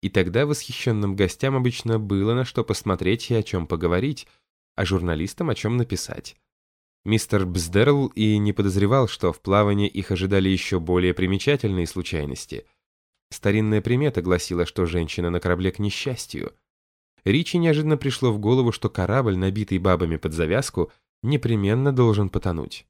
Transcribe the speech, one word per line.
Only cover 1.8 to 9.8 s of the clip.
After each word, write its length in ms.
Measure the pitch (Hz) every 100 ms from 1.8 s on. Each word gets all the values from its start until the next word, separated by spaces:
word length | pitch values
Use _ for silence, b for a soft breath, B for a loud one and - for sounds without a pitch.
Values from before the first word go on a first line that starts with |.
| 113 113
было 360 | 104 98 101
на 100 | 120
что 180 | 127 -
посмотреть 680 | 113 104 - 92 87 120 -
и 40 |
о 80 | 117
чем 240 | 107 92 82
поговорить, 600 | 82 85 87 131 147 - b _ _ _ -
а 80 |
журналистам 680 | 87 92 87 78 90 - 170
о 40 |
чем 220 | 113 107 120
написать. 600 | 117 92 - - - - _ _ _ _ _ _
Мистер 400 | - 110 - 104
Бздерл 600 | 92 90 82 95 127 143 131
и 300 | - 107 104
не 140 | 104
подозревал, 560 | 98 98 95 101 135 120
что 240 | - 90
в 80 | 82
плавании 480 | - 101 104 101